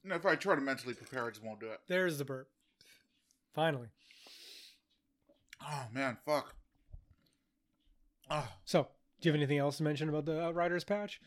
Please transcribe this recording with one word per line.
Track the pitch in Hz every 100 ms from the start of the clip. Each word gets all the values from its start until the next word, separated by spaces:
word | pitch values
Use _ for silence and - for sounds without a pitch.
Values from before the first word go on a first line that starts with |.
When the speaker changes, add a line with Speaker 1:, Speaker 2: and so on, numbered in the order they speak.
Speaker 1:
if | 190 165 185
I | 160
try | 190 156
to |
mentally | 139 127 123
prepare, | 117 113 131 117
I |
just | 107
won't | 110 104
do | 110
it. | 107 -
Speaker 2:
There's | 180 180 147
the | 135
burp. | 131 131 _ _ _ - - _ _ _ _ _
Finally. | 151 160 139 117 _ _ - - - - - - - _ _ _ _ _ _ _ -
Speaker 1:
Oh, | 147 147 123
man, | 127 135 110
fuck. | - 147 - - _ _ _ - _ _ _ _ _ _ _ _ _ _ _ _ -
Oh. | 151 98 - -
Speaker 2:
So, | 170 131 _ _ _
do | 165
you |
have | 147
anything | 139 147
else | 143 143
to |
mention | 151 147 156
about | 151 147
the | 156
Outriders | 170 170 175 175
patch? | 170 208 202 -